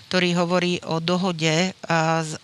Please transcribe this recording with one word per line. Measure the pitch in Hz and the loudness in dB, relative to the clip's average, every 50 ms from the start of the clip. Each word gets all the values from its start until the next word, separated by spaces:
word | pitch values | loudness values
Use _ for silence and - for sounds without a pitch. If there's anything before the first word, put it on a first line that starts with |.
| - - | -8 -2
ktorý | - 185 175 180 175 175 | 0 0 2 2 2 2
hovorí | 180 170 180 180 175 180 175 175 - - | 2 2 2 2 2 0 -2 -4 -4 -4
o | 160 160 165 | -4 -2 0
dohode, | 165 180 180 185 196 175 160 160 160 156 160 180 185 185 - - | 0 0 0 0 -2 -2 0 0 2 2 2 2 0 -2 -8 -4
a, | - 165 165 160 160 165 165 160 | -2 0 2 2 2 0 0 -2
z-, | 156 156 - | -4 -8 -8